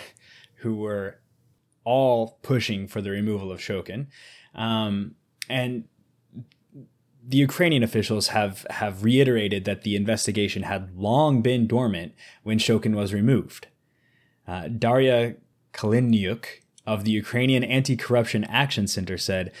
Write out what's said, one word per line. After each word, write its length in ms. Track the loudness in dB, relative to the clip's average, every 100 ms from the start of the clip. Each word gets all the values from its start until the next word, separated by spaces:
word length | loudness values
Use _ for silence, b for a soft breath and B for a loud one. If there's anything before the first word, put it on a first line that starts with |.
| B B B B B _
who 160 | -6 -4
were 420 | -4 -4 -6 -12 _ _ _ _ _ _
all 560 | 0 2 4 4 0 _
pushing 460 | -2 0 0 -4 -6
for 140 | -8
the 100 | -6
removal 400 | -2 -2 -2 -6
of 80 | -10
Shokin. 480 | -6 -6 -6 -10 -10 B B B B -6
Um, 580 | -2 0 0 -4 -6 -12 _ -16 -6
and 360 | -4 -4 -6 -12 _ _ _ _ -20 -20 _ _ -20 -20 _ _ _
the 140 | 0 2
Ukrainian 460 | 2 4 2 2
officials 460 | 2 0 -2 -2 0
have, 360 | 0 -2 -4 -12
have 320 | -6 -6 -2
reiterated 640 | 2 4 4 4 0 -2 -4
that 180 | -4
the 120 | -2 -2
investigation 680 | 0 -2 -2 0 0 -2
had 320 | -6 -6 -8 -6
long 460 | 0 2 4 4
been 240 | 2 2 2
dormant 460 | 2 0 -2 -6 -14 B B
when 160 | -2 0
Shokin 380 | 2 2 2 0
was 180 | 0
removed. 540 | 0 4 2 0 -12 -20 _ _ _ _ _ _ _ -12
Uh, 220 | -8 -6
Daria 680 | -2 2 4 6 4 2 -4 _ _ _
Kaliniuk, 720 | -4 2 2 4 4 2 -4 -8 -18 _ _ -6
of 160 | -4
the 80 | 0
Ukrainian 520 | 0 0 0 2 2
Anti-Corruption 840 | 2 0 0 -2 0 0 2 -2 0
Action 420 | 0 0 0 -2
Center 300 | -2 -6 -6
said 340 | -2 -2 -4 B